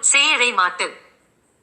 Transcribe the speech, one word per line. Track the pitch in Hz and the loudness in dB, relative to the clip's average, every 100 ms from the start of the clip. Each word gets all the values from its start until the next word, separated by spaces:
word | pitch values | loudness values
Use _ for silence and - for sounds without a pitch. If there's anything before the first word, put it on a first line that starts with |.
| - | 0
சேயிழை | 277 294 285 240 | 2 2 2 0
மாட்டு. | 202 180 - 180 - - _ _ _ _ _ | 0 -2 -2 -10 -10 -20 _ _ _ _ _